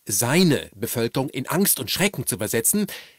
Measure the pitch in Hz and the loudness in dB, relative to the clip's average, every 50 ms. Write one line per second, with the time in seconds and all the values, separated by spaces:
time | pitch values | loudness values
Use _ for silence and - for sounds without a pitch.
0 | _ - - - 120 120 143 180 190 165 131 - - - - 90 113 113 - 123 | _ -4 -2 0 0 4 4 6 6 6 4 2 0 -8 -8 -8 -6 -4 -2 -2
1 | 113 117 - 143 131 147 - 139 131 - 135 175 202 196 - - 127 104 - - | -2 0 0 -2 -2 -2 -4 -6 -4 -2 0 2 2 2 0 -2 -2 -6 -2 0
2 | 185 202 - - 120 - 123 - 107 101 - 113 - - - 208 202 - - - | 0 0 0 -2 -4 -4 -4 -4 -4 0 0 0 0 2 0 0 -2 -2 -6 -14
3 | - - - | -16 -20 -20